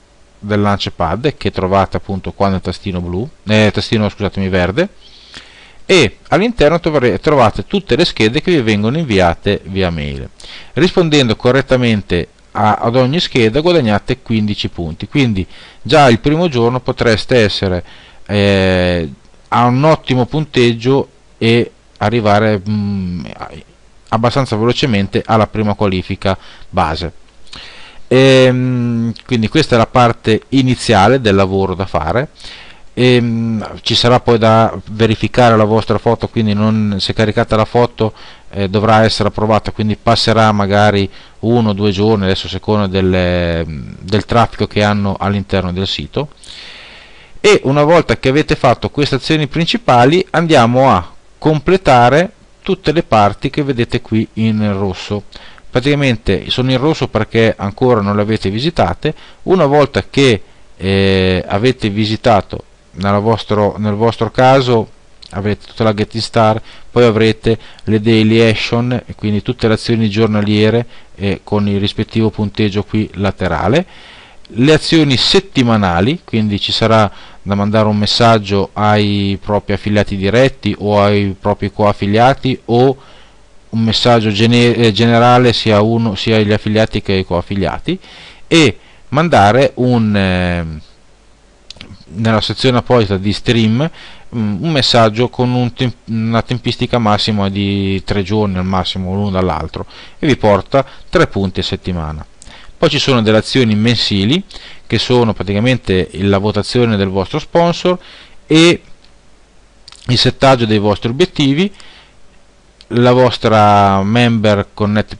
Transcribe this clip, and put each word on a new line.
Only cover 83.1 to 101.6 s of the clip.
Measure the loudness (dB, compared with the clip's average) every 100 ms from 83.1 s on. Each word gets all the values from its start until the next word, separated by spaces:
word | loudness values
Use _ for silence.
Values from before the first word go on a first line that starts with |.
| -20 -20 -20 -20 -20 -8
un | -2
messaggio | -2 0 2 2 2
gene-, | 0 2 4 2
eh, | 2 2
generale | 2 2 4 4 4 4
sia | 2 2 2
uno, | 2 0 -2 -4
sia | 0 0
agli | 2
affiliati | 0 0 0 0 -2
che | -2
ai | -2 -2
coaffiliati, | -4 -4 -4 -4 -4 -6 -8 -10 -20 -20 -16 0
e | 2 2 0 -12 -20 -6
mandare | -2 2 4 4 4 2 0
un, | 0 2 2 0
ehm, | 0 0 -2 -4 -6 -10 -16 -20 _ _ _ _ _ _ -20 -20 -20 -20 -16
nella | -6 -2 0
sezione | -2 -2 0 0
apposita | 2 0 2 -2
di | -2
stream, | -4 -2 0 2 0 -2 -8 -20 -20 -12 -6
mm, | -6 -4
un | -2
messaggio | -2 0 2 2 2 -4
con | -2 -2
un | 0 -2
tem-, | -4 -6 -6 -8
una | -4 -2 -2
tempistica | -2 -4 -6 -4 -2 0
massima | 0 0 0 -2 -2
di | -2 -2 -2 -2 -4 -4
tre | -4
giorni | -2 -2 -2 -2
al | -2
massimo | -2 -4 -6 -6
l'uno | -4 -2
dall'altro | -2 -2 -4 -8 -12 -14 -18 -20 -6
e | -2
vi | 0
porta | 2 2 2 -2 -2 -8 -4
tre | 0 0
punti | -2 -4
a | -4